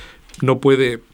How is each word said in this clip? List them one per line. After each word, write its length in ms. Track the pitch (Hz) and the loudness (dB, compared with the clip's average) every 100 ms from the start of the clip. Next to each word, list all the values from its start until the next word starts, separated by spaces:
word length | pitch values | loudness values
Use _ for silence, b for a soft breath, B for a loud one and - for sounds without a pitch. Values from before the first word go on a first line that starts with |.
| B B B - | B B B -6
no 180 | 127 127 | -4 0
puede 420 | 139 131 127 117 - | 2 2 0 -4 -14